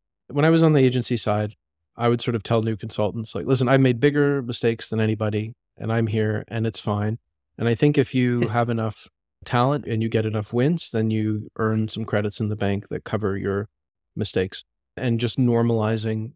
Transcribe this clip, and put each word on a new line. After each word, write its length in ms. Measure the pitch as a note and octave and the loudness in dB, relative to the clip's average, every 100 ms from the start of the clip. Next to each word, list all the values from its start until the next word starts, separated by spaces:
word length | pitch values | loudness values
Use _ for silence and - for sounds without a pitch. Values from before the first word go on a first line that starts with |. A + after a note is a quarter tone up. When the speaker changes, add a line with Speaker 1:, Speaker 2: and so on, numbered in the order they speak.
| _ _ - | _ _ -6
Speaker 1:
when 180 | C#3+ D#3 | 2 4
I 40 | |
was 140 | E3 | 6
on 100 | D#3+ | 6
the 80 | D3 | 6
agency 340 | C3 B2 - A#2+ | 4 4 0 -2
side, 360 | A2+ G#2 G#2 - _ _ _ - | 0 0 -2 -6 _ _ _ -2
I 140 | A#2+ | 0
would 120 | A#2+ | 0
sort 140 | - A#2 | 0 -4
of 80 | |
tell 180 | - A#2 | 0 0
new 160 | A2+ G#2+ | 0 -4
consultants, 560 | A2 - G#2 A2+ A2 | -6 -4 -2 -4 -8
like, 120 | G2 E2+ | -6 0
"Listen, 220 | C3 B2 | 2 4
I've 140 | C3+ | 4
made 180 | C3 A#2 | 4 4
bigger 420 | C#3+ C#3+ C#3+ C#3+ | 2 2 0 0
mistakes 480 | A#2+ A#2 A#2 A2+ - | -4 -2 -2 -2 -4
than 100 | A2 | 0
anybody, 540 | G#2+ G#2+ G#2+ G#2 A2 - _ _ | 0 0 -2 -2 -4 -10 _ _
and 140 | A2 | -4
I'm 160 | A2+ A2 | 0 0
here, 360 | A2 G#2+ G#2+ - | 0 0 -2 -4
and 200 | A2+ A2+ | -4 -4
it's 120 | - | -4
fine." 380 | - G#2 G#2 A#2 _ _ _ - | -4 -2 -2 -4 _ _ _ -4
And 100 | A#2 | -2
I 80 | A#2 | 2
think 220 | D3 C#3+ | 4 4
if 160 | B2+ | 2
you 340 | B2+ B2 A#2+ A2+ | 2 2 2 0
Speaker 2:
<laughs> 20 | |
Speaker 1:
have 200 | A#2 A#2 | 0 0
enough 400 | A2+ A2 - - _ _ _ - | 0 -2 -6 -16 _ _ _ -2
talent 400 | A#2+ C3 D3 - | 2 2 0 -2
and 160 | A2+ | -2
you 60 | A2+ | 0
get 160 | A2 A2 | 0 0
enough 280 | G#2+ G2+ | -2 -2
wins, 380 | A#2+ C#3 E3+ - | 0 0 0 -2
then 180 | A2+ A2 | -2 0
you 380 | A2 G#2+ G#2+ - - | 0 0 -2 -6 -4
earn 300 | A2 A2 A2 | 0 0 -2
some 160 | - A2+ | -4 -2
credits 340 | G#2 G#2 - | -2 -2 -2
in 100 | G#2 | -4
the 60 | G#2+ | -2
bank 320 | G2 G2+ - | -2 -2 -4
that 140 | G2+ | -10
cover 320 | - G#2 G2+ G2 | -6 -4 -2 -2
your 300 | G2 G2 G#2 _ _ _ _ - | -2 -2 -4 _ _ _ _ -6
mistakes. 480 | G#2+ - F#2+ - - _ _ - | -2 -2 -2 -4 -14 _ _ -6
And 240 | B2 A#2 | -2 0
just 180 | A#2+ - | 0 2
normalizing 960 | B2 A#2 A#2 A2+ G#2+ A2+ A2 A2 A2+ | 2 4 2 2 0 -2 -2 -4 -6